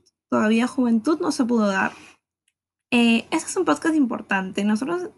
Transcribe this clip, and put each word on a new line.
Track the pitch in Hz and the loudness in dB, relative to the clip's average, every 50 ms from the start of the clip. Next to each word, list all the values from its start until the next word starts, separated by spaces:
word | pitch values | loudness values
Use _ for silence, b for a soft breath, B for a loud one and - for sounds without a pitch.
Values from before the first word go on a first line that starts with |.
| _ _ _ _ _ _ | _ _ _ _ _ _
todavía | 247 240 220 214 226 226 247 | 0 0 2 2 2 2 0
juventud, | 240 - 269 247 240 226 226 214 302 339 311 | 0 -2 0 0 2 2 2 2 0 -2 0
no | 349 311 | -2 -2
se | 277 - 254 | -2 -2 0
pudo | 226 247 226 214 | 0 0 2 2
dar. | 202 190 190 202 - - - - - - _ _ _ _ _ _ _ _ _ _ _ _ _ _ _ | 0 0 0 -2 -2 -4 -8 -16 -20 -20 _ _ _ _ _ _ _ _ _ _ _ _ _ _ _
Eh, | - 240 233 233 226 233 - - | 2 4 4 4 4 2 0 -2
este | 339 330 - - | -6 -6 -6 -4
es | - | -4
un | 392 339 | -2 0
podcast | 311 294 - - 330 311 | 0 0 0 0 0 2
importante. | 311 269 220 - 220 214 - 202 190 190 190 190 208 202 | 2 2 0 -2 -6 -4 -4 -4 -2 -2 -4 -4 -2 0
Nosotros, | 208 220 214 262 302 349 359 359 - - | 0 0 0 -2 -4 -4 -6 -6 -10 -14